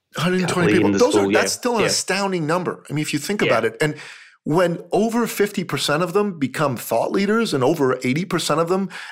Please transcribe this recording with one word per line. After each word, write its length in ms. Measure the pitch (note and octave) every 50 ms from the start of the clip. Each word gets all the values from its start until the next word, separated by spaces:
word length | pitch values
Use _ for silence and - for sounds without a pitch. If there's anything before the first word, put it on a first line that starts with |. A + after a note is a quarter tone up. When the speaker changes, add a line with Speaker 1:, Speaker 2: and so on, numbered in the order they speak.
| _ _ -
Speaker 1:
Hundred 260 | - D3 F3 F#3 F#3 F#3
and 60 | E3
twenty 200 | - F3+ F3 -
Speaker 2:
currently 60 | G#2
Speaker 1:
people. 120 | G#2+ G#2+
Speaker 2:
in 60 | G#2 G2+
the 60 | G2+
Speaker 1:
Those 120 | - - G#2
Speaker 2:
school, 120 | G#2 G2+
Speaker 1:
are, 60 | G2 G2+
Speaker 2:
yeah, 80 | G#2+
Speaker 1:
that's 120 | A2+ A#2+ -
still 220 | - - B3 A#3+
an 60 | A3
Speaker 2:
yeah. 60 | F#3 E3
Speaker 1:
astounding 580 | D#3 - - - F#3 G3 G3+ G3 F#3 F3+ D#3
number. 380 | D3 E3 F3+ F3+ D#3 F3+ - - -
I 40 | C#3+
mean, 100 | D3 D3+
if 100 | - -
you 60 | D3
think 240 | C#3+ - G3+ G#3 G3+
Speaker 2:
Yeah. 60 | -
Speaker 1:
about 160 | B2 A2+ A2+
it, 120 | A2+ A2 -
and 160 | D#3 D3+ D3+ - - - - - - - - _ -
when 340 | A#2 D3+ F3+ F#3 F3 E3+ - - - -
over 340 | E3+ G#3+ A#3 A3 A#3+ A#3
fifty 380 | - - - G3+ G3+ - - F3
percent 400 | - - C#3 - - D3 D#3 F3+
of 80 | F3 E3+
them 260 | G3+ G#3 G#3 F3+ D#3+
become 380 | C#3 B2+ - - D#3 C#3 B2
thought 340 | G#2+ - - A2+ A2+ C3 -
leaders 420 | - G3 G3 G3 G#3+ A3+ A#3 F3 -
and 120 | C3+ B2+
over 340 | C3+ E3+ D#3+ C#3+ C3 B2+ - -
eighty 200 | B2+ B2+ D3+ F#3
percent 360 | - - E3 - - D3+ D3+
of 80 | E3+ E3
them 220 | F#3 F#3+ G3 F3+ - - - -